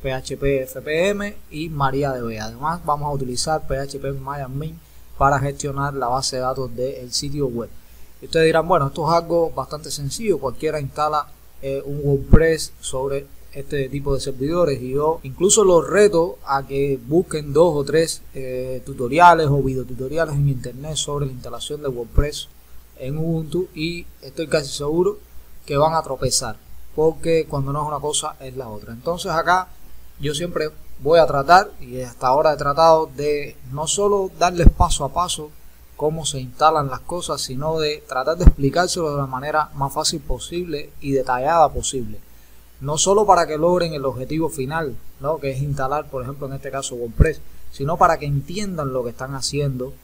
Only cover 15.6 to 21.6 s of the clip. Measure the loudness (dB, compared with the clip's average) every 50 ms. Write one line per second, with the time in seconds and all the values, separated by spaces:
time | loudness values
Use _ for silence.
15.6 | 8 8 8 6 6 4 4 6 6 6 6 4 2 0 -2 -10 -4 -2 -2 -2
16.6 | -2 -2 -2 0 0 0 0 -4 -2 2 2 2 2 2 -4 -6 -6 0 4 6
17.6 | 6 6 4 0 -2 0 2 2 2 0 -4 -10 -12 -14 -12 -10 -8 -6 -6 -6
18.6 | -6 -6 -6 -8 -8 -10 -6 -4 -4 0 4 8 10 10 10 8 4 2 2 2
19.6 | 2 0 0 -2 -4 -6 -8 -8 -6 -4 0 -2 -2 0 0 0 2 2 0 -2
20.6 | -4 -8 -10 -10 -10 -8 -6 -6 -4 -4 -4 -4 -4 -6 -6 -10 -12 -10 -10 -10